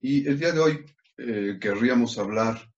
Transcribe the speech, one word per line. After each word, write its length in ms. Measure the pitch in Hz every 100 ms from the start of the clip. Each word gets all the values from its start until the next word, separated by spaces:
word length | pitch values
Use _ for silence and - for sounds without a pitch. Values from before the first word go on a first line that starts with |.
Y 260 | 131 139 143
el 120 | 143
día 140 | 170
de 80 | 160
hoy, 260 | 156 147 - _ _ -
eh, 400 | 123 107 101 95
querríamos 560 | 104 101 120 123 117 127
hablar 560 | 101 110 113 113 -